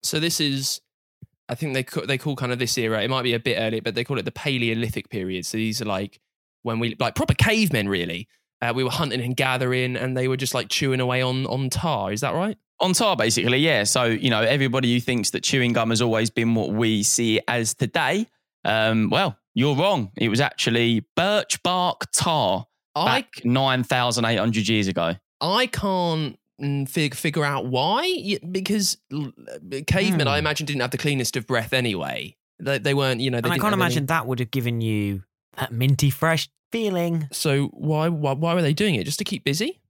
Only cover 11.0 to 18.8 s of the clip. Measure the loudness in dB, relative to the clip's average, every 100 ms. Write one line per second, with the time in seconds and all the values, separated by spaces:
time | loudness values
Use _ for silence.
11 | 0 0 0 0 -2 -2 -2 -2 -2 -2
12 | -2 -2 -2 -2 -2 -6 _ _ 0 4
13 | 2 4 2 2 2 4 4 2 2 2
14 | 2 2 2 2 2 2 2 2 2 2
15 | 0 0 0 -2 0 2 2 2 2 2
16 | 2 2 0 0 0 2 0 0 2 2
17 | 2 2 2 2 0 -2 -2 -2 -2 0
18 | 0 0 -4 _ _ _ 0 2